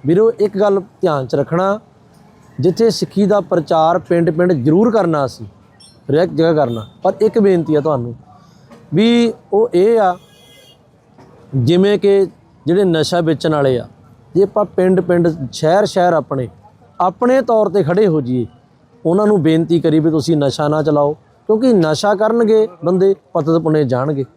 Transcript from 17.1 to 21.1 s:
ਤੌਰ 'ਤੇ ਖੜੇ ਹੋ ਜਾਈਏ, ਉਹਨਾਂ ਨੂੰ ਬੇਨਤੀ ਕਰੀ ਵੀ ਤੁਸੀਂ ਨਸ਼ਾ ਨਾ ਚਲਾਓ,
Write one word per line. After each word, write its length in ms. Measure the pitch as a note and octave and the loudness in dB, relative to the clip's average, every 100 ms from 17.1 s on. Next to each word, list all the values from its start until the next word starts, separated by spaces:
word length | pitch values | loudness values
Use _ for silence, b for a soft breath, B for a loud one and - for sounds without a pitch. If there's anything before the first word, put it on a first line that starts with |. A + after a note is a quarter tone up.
| F#3+ B3 C4 | -2 0 0
ਤੌਰ 240 | B3+ A3+ G3+ | 2 0 2
'ਤੇ 160 | F#3+ | 0
ਖੜੇ 240 | D#3 F3 G#3+ | 0 2 2
ਹੋ 140 | D#3 | 0
ਜਾਈਏ, 260 | B2 B2+ A2+ - _ _ _ _ D#3+ | -2 -4 -6 -12 _ _ _ _ -2
ਉਹਨਾਂ 200 | F#3 G#3 | 0 2
ਨੂੰ 160 | G#3 | 2
ਬੇਨਤੀ 380 | D#3 D#3+ D#3+ E3+ | 2 0 0 0
ਕਰੀ 200 | E3 D#3 | 2 0
ਵੀ 100 | D#3+ | 0
ਤੁਸੀਂ 260 | D#3 D3+ D#3 | -2 -2 0
ਨਸ਼ਾ 320 | C#3+ - D3 | -2 -2 -2
ਨਾ 140 | D3+ | -2
ਚਲਾਓ, 300 | D3+ D3 C#3+ | 0 0 0